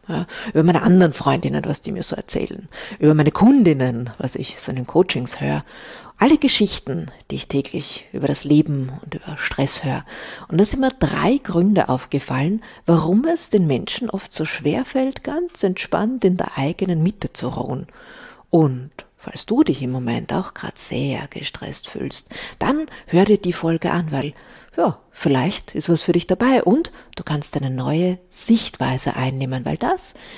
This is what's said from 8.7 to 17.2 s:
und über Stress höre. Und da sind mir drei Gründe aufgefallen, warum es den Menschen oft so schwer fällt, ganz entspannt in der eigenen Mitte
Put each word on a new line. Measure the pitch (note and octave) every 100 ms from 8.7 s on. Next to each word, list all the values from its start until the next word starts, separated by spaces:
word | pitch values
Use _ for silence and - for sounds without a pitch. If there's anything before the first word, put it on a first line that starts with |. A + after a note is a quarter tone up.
| C#3 C3 C#3
und | - D3+
über | - D3+
Stress | - - C#3 -
höre. | C#3 C3+ - - - - -
Und | E3
da |
sind | G#3+ C4+
mir | C4
drei | - - - E3+ C#4
Gründe | - E3+ F#3+ G3 -
aufgefallen, | B2+ - C#3 - C3 D3+ A3 - - -
warum | E3 D#3+ G3+ D#4
es | E4+ -
den | G#3 D#3+
Menschen | B2+ - - A#3+
oft | G3 -
so | - D#3
schwer | - D3 G3+ C4
fällt, | C4 C4 C4
ganz | - D4+ F4 -
entspannt | F#3+ F#3 - E3 G#3+ C4
in | F#3+ F3+
der | - -
eigenen | C#3 F3 F#3 E3+
Mitte | E3 -